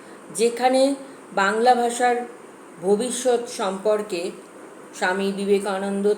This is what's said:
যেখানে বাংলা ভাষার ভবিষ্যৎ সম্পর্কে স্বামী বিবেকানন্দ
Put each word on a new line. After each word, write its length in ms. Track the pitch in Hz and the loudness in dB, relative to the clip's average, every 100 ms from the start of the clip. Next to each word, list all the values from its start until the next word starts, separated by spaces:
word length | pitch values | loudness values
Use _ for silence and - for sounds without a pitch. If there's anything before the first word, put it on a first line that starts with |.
| - - - - | -20 -20 -14 -2
যেখানে 600 | 233 233 254 262 269 277 - - - | 0 2 2 4 4 2 -8 -18 -6
বাংলা 420 | 202 196 220 247 240 | 0 0 4 4 4
ভাষার 400 | 240 240 247 240 233 - - - - - | 2 0 0 0 -4 -12 -20 -20 -20 -4
ভবিষ্যৎ 680 | 180 202 247 247 254 240 240 | 0 2 0 -2 0 0 -2
সম্পর্কে 840 | - 196 190 214 214 208 175 180 - - - - - - - | -6 -4 -2 0 0 -2 -6 -6 -10 -16 -20 -20 -20 -20 -4
স্বামী 360 | 190 190 196 | -2 0 -2
বিবেকানন্দ 840 | 196 196 196 202 190 202 196 202 | -2 0 0 0 -4 -4 0 0